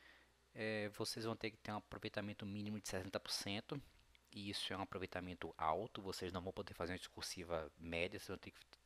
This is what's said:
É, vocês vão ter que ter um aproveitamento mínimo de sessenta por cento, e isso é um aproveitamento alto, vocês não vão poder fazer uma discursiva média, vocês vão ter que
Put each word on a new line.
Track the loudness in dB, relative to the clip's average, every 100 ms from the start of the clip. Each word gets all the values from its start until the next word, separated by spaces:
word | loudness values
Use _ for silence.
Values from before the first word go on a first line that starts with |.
| -20 -20 -20 -20 -12
É, | -2 2 2 2
vocês | 0 0 2
vão | 0
ter | 2 0
que | -2
ter | -2
um | -2
aproveitamento | -2 -4 -2 0 0 -2 -2
mínimo | -2 0 -2
de | 0
sessenta | 0 2 0
por | 0
cento, | 0 2 0 0 -4 -4 -16 -20 -20 -14
e | -6 -2
isso | 0 0
é | 0
um |
aproveitamento | 0 0 0 0 -2 -2 -4 4
alto, | 6 6 4 -2
vocês | -2 0 0
não | 0
vão | -2
poder | -2 -4
fazer | 0 0
uma | 0
discursiva | -4 -4 -4 -2 0 2 0 -6
média, | -2 2 2 0
vocês | -6
vão | -6
ter | -8
que | -14 -18 -20